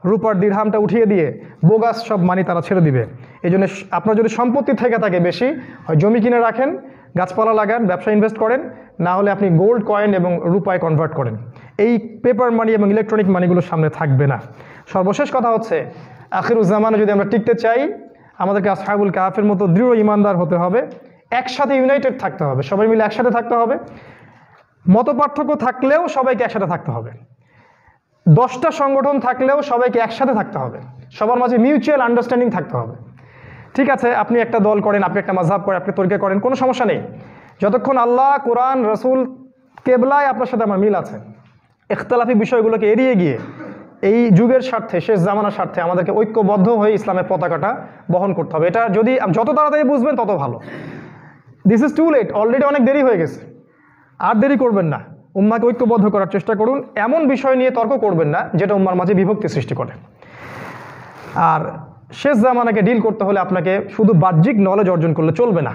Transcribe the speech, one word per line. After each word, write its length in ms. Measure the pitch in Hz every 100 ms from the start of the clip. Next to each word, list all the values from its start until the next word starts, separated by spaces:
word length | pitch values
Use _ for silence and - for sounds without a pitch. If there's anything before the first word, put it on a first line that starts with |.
| 180
রূপার 340 | 214 220 196
দিরহামটা 380 | 208 196 214 214
উঠিয়ে 280 | 214 220 220
দিয়ে 360 | 202 143 117 - - 160
bogus 420 | 214 233 220 -
সব 160 | 208
money 200 | 180 185
তারা 180 | 185 170
ছেড়ে 200 | - 190
দিবে। 240 | 160 131 110 - - -
এই 60 | 175
জন্য 180 | 190 190
স-, 160 | - -
আপনার 240 | 175 196 214
যদি 140 | 220
সম্পত্তি 440 | 220 247 269 285
থেকে 240 | 254 247 226
থাকে 220 | 214 180
বেশি, 360 | 175 170 254 311 - - -
হয় 80 | 156
জমি 260 | 202 233
কিনে 180 | 226 240
রাখেন, 380 | 233 226 269 381 - - - -
গাছপালা 360 | 180 - 220
লাগান, 320 | 214 208 233 208
ব্যবসা 260 | 180 -
invest 260 | 214 214 220
করেন, 320 | 220 254 339 - - -
না 160 | 175 185
হলে 160 | 202
আপনি 180 | 196 202
gold 360 | 165 202 240 208
coin 280 | 208 208
এবং 280 | 190 180 170
রূপায় 360 | 170 190 190 185
convert 340 | 160 156 160
করেন। 240 | 160 120 110 - - - -
এই 420 | 214 233 - -
paper 280 | 240 226 247
money 200 | 226 220
এবং 180 | 220 202
electronic 380 | 214 214 214 196
মানিগুলো 340 | 185 180 180
সামনে 280 | 170 160 156
থাকবে 380 | - 156 131 143
না। 140 | 113 - - - - -
সর্বশেষ 440 | 196 185 202 294
কথা 180 | 277 233
হচ্ছে, 360 | 226 226 160 127 - - - -
আখিরুজ্জামানে 680 | 190 185 233 185 208 220 214
যদি 140 | 208
আমরা 140 | 202 202
টিকতে 280 | 220 240
চাই, 400 | 233 226 240 311 415 - - - -
আমাদেরকে 320 | 185 202 196
আসহাবুল 400 | 190 - 202 202
কাহাফের 340 | 190 190 190
মতো 240 | 220 190 196
দৃঢ় 280 | 170 247 226
ইমানদার 420 | 214 208 202 180
হতে 180 | 175 170
হবে, 320 | 180 220 311 - - - _
একসাথে 460 | 240 247 - 277 277
united 420 | 262 277 269 -
থাকতে 240 | 190 -
হবে, 200 | 147 131
সবাই 240 | - 196 220
মিলে 160 | 226
একসাথে 280 | 214 214 247
থাকতে 240 | 233 233 233
হবে। 220 | 233 302 - - - - - - _ _ _ _ -
মতপার্থক্য 680 | 202 247 254 285 285 294 302
থাকলেও 520 | 240 247 262 302 349
সবাইকে 360 | 294 262 226
একসাথে 220 | 233 220 185
থাকতে 260 | 170 -
হবে। 200 | 117 117 - - _ _ _ _ _ _ _ _ _ 185
দশটা 420 | 151 247 254 320
সংগঠন 480 | 302 277 269 269 277
থাকলেও 420 | 240 247 262 285
সবাইকে 380 | 285 240 247 233
একসাথে 340 | 220 - 269
থাকতে 240 | 226 175 147
হবে, 220 | 127 - - - -
সবার 280 | - 214 247
মাঝে 180 | 247 247
mutual 440 | 247 294 294 285
understanding 480 | 240 240 233 247 247
থাকতে 280 | 180 151 127
হবে। 180 | 113 - - - - - - - -
ঠিক 160 | - 269
আছে, 260 | 262 240 226
আপনি 240 | - 233
একটা 200 | 226 226
দল 220 | 208 214
করেন, 220 | 208 202
আপনি 160 | 185 202
একটা 140 | 196
মাযহাব 280 | 185 165 196
করেন, 160 | 190 185
আপনি 160 | 196
তরিকা 240 | 196 185 202
করেন, 220 | 196 196
কোনো 160 | 247 262
সমস্যা 300 | 262 254 226
নেই, 160 | 135 - - - - - _
যতক্ষণ 360 | 196 240 262 262
আল্লাহ, 400 | 240 247 269 277
কোরআন, 480 | 277 233 262 262 214
রাসূল, 500 | 208 254 262 254 - - _ _ - -
কেবলায় 400 | 254 254 285 277
আপনার 200 | 233 254
সাথে 180 | 226
আমার 160 | 214 190
মিল 160 | 208 185
আছে। 240 | - - - - _ _ _ _ _
ইখতিলাফি 440 | 202 - 247 233
বিষয়গুলোকে 580 | 226 220 240 220 220 208
এড়িয়ে 240 | 226 262 220
গিয়ে 220 | 170 113 - - - - - -
এই 280 | 196 226 240
যুগের 320 | 180 233 262
স্বার্থে, 400 | 262 233 226 -
শেষ 220 | - 208
জামানার 280 | 180 202 208
স্বার্থে 300 | 202 175 -
আমাদেরকে 300 | 170 180 180
ঐক্যবদ্ধ 580 | 214 220 226 202 208 190
হয়ে 240 | 226 208
ইসলামের 300 | 208 - 185 175
পতাকাটা 580 | 185 175 160 190 254 - - -
বহন 220 | 180 196
করতে 220 | 170 160 156
হবে। 120 | 175
এটা 220 | 220 226
যদি 300 | 196 226 262
আম-, 120 | 214
যত 180 | 170 233
তাড়াতাড়ি 340 | 302 302 302
বুঝবেন 320 | 277 285 262 254
তত 200 | 214 180
ভালো। 240 | 135 117 - - - - - - - - - - 190
This 160 | 220
is 100 | 285
too 180 | 302 330
late, 220 | 285 202
already 320 | 208 226 262 285
অনেক 200 | 285 240
দেরি 180 | 277
হয়ে 140 | 262 202
গেছে, 460 | 165 - - - _ _ _ _ _ _
আর 160 | 180 220
দেরি 220 | 269 269
করবেন 280 | 247 202 165
না, 140 | 127 - - _ 196
উম্মাকে 320 | 208 226 240
ঐক্যবদ্ধ 400 | 240 240 226 202
করার 180 | 202 190
চেষ্টা 300 | 196 - 208
করুন। 280 | 220 277 - -
এমন 320 | 220 320 285
বিষয় 280 | 262 262 262
নিয়ে 140 | 254
তর্ক 280 | 254 220 262
করবেন 300 | 214 170 151
না 220 | 170 240
যেটা 200 | - 196
উম্মার 220 | 202 190 180
মাঝে 180 | 180
বিভক্তি 340 | 190 190 214 165
সৃষ্টি 280 | - 113 127
করে। 140 | 120 - - _ - - - - - - - - - - - -
আর 260 | 165 160 - - - - -
শেষ 300 | - 277 262
জামানাকে 400 | 247 240 233 214
deal 200 | 196 240
করতে 220 | 220 220
হলে 160 | 196 196
আপনাকে 480 | 196 180 175 196 -
শুধু 240 | - 220
বাহ্যিক 420 | 180 185 160 196 220
knowledge 300 | 190 202 185
অর্জন 240 | 175 165
করলে 200 | 156 160
চলবে 280 | 165 240 170
না 120 | 127